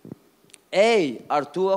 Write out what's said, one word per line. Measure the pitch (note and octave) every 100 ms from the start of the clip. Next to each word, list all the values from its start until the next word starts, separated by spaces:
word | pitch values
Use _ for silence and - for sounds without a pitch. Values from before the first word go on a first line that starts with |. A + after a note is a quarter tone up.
| - - _ _ _ - -
"Ej | E3+ A3 A3+ D3+ A2+ -
ar | C#3
to, | C#3 F3 F#3+